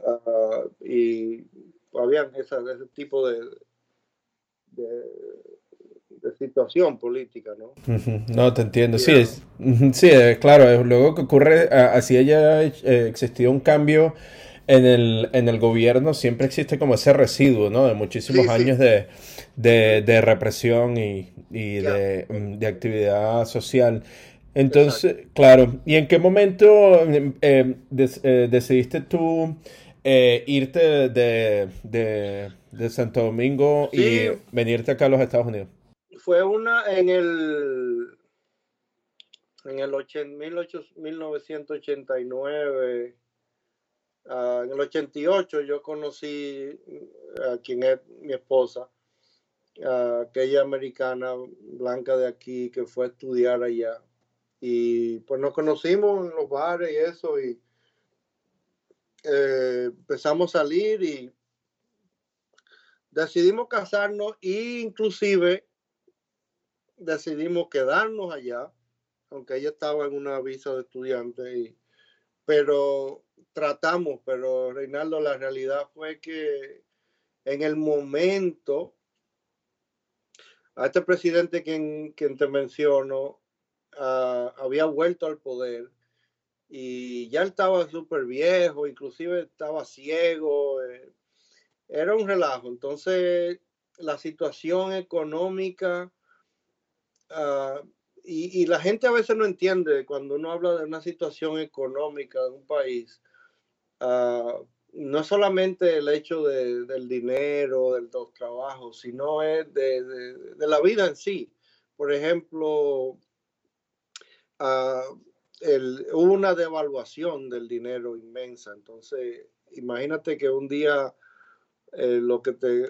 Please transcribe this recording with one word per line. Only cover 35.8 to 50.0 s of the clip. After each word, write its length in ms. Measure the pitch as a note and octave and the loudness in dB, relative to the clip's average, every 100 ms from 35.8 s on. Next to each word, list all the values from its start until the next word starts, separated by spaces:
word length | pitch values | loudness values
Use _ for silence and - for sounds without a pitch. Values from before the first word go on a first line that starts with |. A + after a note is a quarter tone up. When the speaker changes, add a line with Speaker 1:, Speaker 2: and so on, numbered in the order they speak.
| _ _ _ - | _ _ _ -12
Speaker 1:
Fue 260 | - F3 | 0 2
una, 400 | F#3+ G#3+ A3+ A#3 G#3 | 2 0 0 -2 0
en 160 | F#3+ F3+ | 0 2
el, 1120 | F#3 E3+ E3 D#3 D3 C#3+ C3 B2 A#2 A#2+ _ _ _ _ _ _ _ _ _ _ _ _ _ _ _ | 2 0 -2 -4 -4 -4 -6 -6 -6 -8 _ _ _ _ _ _ _ _ _ _ _ _ _ _ _
en 160 | C#3 C3+ | -14 -10
el 140 | C#3 | -6
ochen-, 440 | C#3 C3 D3+ C#3+ D3 | -6 -8 -10 -12 -12
mil 200 | D#3 E3+ | -10 -10
ocho-, 280 | E3+ E3 C#3+ E3 | -10 -12 -18 -16
mil 200 | D#3 E3 | -14 -12
novecientos 600 | D#3 D3 - D#3 D3 D3 | -10 -10 -10 -14 -12 -12
ochenta 420 | - C#3 C3 C3 | -8 -10 -6 -8
y 60 | B2 | -6
nueve, 880 | B2+ C#3 D3 D3 C3+ B2+ B2 A#2+ - _ _ _ _ _ _ _ _ _ _ - | -8 -8 -6 -4 -4 -4 -6 -10 -14 _ _ _ _ _ _ _ _ _ _ -14
ah, 380 | B2+ B2 B2 B2 | -8 -4 -4 -6
en 80 | |
el 60 | C#3 | -6
ochenta 380 | C#3 D#3+ C#3+ D3 | -6 -6 -8 -6
y 60 | D#3 | -2
ocho 360 | G3 F3+ D3+ | 0 -2 -6
yo 200 | C#3+ C#3+ | -6 -8
conocí 840 | D3+ D3+ D3 C#3+ D3+ D3 C#3+ C#3 C#3 - - D3 - - - - C3 | -8 -12 -12 -12 -12 -12 -12 -12 -14 -16 -20 -20 -20 -20 -20 -10 -8
a 80 | A#2+ | -8
quien 240 | B2+ B2 | -8 -4
es 160 | C3 C3 _ A#2 | -2 -4 _ -20
mi 140 | D3+ | -12
esposa, 560 | C3 - C3+ A#2+ B2 B2+ _ _ _ _ _ _ _ _ - C3 | -12 -2 -2 -2 -6 -18 _ _ _ _ _ _ _ _ -12 -6
a 360 | B2+ | -4